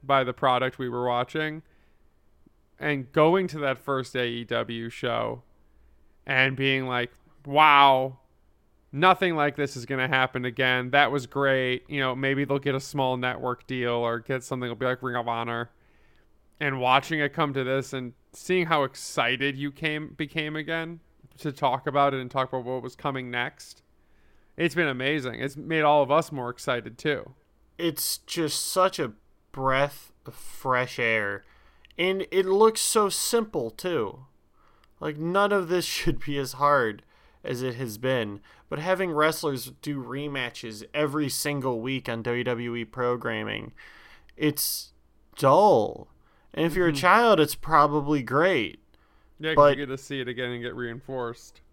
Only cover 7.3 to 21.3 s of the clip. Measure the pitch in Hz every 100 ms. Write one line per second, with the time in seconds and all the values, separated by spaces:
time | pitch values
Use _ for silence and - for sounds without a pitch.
7.3 | _ 139 143 156 143 139 131 135 127 _
8.3 | _ _ _ _ _ _ 139 185 180 180
9.3 | 160 147 139 139 127 113 135 127 131 131
10.3 | 127 123 117 131 127 123 143 131 139 120
11.3 | 139 139 131 127 127 - 143 131 127 135
12.3 | 139 139 143 143 131 - 147 131 127 123
13.3 | - 127 120 - 127 120 120 117 117 113
14.3 | 131 - 131 123 113 127 123 131 123 117
15.3 | 117 117 117 120 _ _ _ _ _ _
16.3 | _ _ - 147 135 127 135 135 156 143
17.3 | 156 147 135 127 135 131 131 123 - _
18.3 | - - 185 165 156 135 - - - 120
19.3 | 131 143 135 143 139 156 151 156 - 147
20.3 | 165 151 156 151 165 165 165 _ _ -